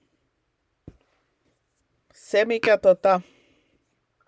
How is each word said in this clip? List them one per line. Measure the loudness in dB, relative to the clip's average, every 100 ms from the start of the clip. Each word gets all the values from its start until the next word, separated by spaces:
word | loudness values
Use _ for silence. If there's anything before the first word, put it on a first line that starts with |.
| _ _ _ _ _ _ _ _ -20 -20 _ _ _ _ _ _ _ _ _ _ _
Se, | _ -4 -2 -2
mikä | -2 0 2
tota, | 2 2 0 -2 -4 _ _ _ _ _ _ _ _ _